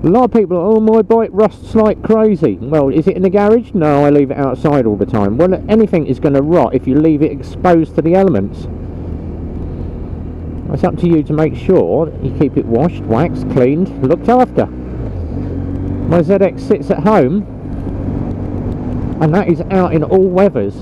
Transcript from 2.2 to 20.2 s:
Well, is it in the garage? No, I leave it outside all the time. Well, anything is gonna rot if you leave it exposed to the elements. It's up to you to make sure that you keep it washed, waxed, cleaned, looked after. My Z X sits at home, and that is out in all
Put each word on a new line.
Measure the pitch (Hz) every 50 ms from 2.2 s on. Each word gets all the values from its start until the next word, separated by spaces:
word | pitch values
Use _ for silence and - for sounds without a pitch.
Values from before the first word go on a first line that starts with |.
| 220 220 202 160 170 123 98 85
Well, | 107 131 156 156 139 135
is | 127 160 156 190
it | 175
in | 175
the | 185 190
garage? | 180 202 202 208 220 240 220 - -
No, | 190 156 151 143 143 147
I | 147
leave | 147 147 143 127
it | - -
outside | 139 135 127 123 - 156 147 143 117
all | 110 104
the | 95 101
time. | - 117 107 101 98 107
Well, | 127 170 190 185 - - -
anything | 208 226 220 - - 165 143
is | - 131 -
gonna | - 151 139 135
rot | 143 151 175 170 127 - -
if | 131 -
you | 131 127
leave | 147 156 160 156 139
it | 156 156
exposed | 143 139 131 - - - - 180 170 165 160 - -
to | 170
the | 143 165 175
elements. | 190 190 190 139 104 196 208 - - - - - - - - - - - - - - - - - - - - - - - - - - - - - - - - - - - - - - - - - - - -
It's | 147 - -
up | 180 - -
to | - 175
you | 170 156 139
to | -
make | 156 151 160 147 -
sure | - - - 185 156 98 82 98 139 165
that | 151 - - -
you | - - -
keep | 151 135 -
it | 139 -
washed, | 113 117 117 151 175 - -
waxed, | - 98 113 117 - - 107 - 104 104
cleaned, | - 143 123 131 143 170 190 - - - 131
looked | 131 165 - - -
after. | 240 254 254 240 - - 107
My | - - - - - - - - - - - - - - - - - - - - - - - - - - - - - 160 175
Z | 160 156 202
X | 190 196 175 - -
sits | - - 214 - - -
at | 185 147
home, | 143 208 220 190 135 127 165 214 202 - - - - - - - - - - - - - - - - - - - - - - - - - - - - - - - - - - -
and | 160 156 156
that | 170 - 170
is | 170 151 170 -
out | 196 190 180 160
in | 151 160 151
all | - 185 190